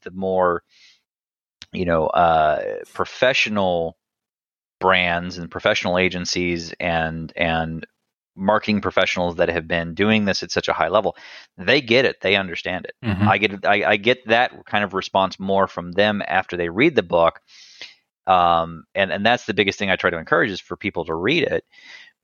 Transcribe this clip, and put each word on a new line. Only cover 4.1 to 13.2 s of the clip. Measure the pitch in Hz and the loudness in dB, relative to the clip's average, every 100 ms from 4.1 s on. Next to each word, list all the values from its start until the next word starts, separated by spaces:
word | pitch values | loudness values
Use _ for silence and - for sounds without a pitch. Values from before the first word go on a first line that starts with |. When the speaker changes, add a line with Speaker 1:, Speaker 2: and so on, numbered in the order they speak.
| _ _ _ _ _ _ _ | _ _ _ _ _ _ _
Speaker 1:
brands | 92 92 90 85 87 87 | 4 4 4 0 -4 -8
and | 82 | -10
professional | - 110 107 98 90 | -2 0 0 2 2
agencies | 92 90 87 90 87 85 82 - | 2 0 -4 -2 -2 -2 -6 -6
and, | 85 82 80 80 80 - | -2 0 -2 -4 -8 -4
and | 85 80 80 80 - _ _ _ _ - | 0 0 -2 -6 -12 _ _ _ _ -4
marketing | 98 107 - 104 | 0 0 2 0
professionals | 92 98 92 - 87 85 | 0 0 0 0 -2 0
that | 85 | 0
have | 85 80 | 0 -2
been | 87 85 | -2 -2
doing | 80 104 110 101 | 0 2 2 2
this | 92 | -2
at | 90 | -4
such | - - | -4 -2
a | |
high | - 80 | 0 0
level, | 90 90 - - - - - | 2 0 -4 -12 -20 -20 -8
they | 92 143 | 0 0
get | 127 120 | 2 2
it. | 120 - | 2 0
They | 92 101 | 0 0
understand | 95 85 92 90 - | 0 -6 -6 -8 -8
it. | - 117 | -8 -6
Speaker 2:
Mm-hmm. | 92 | 0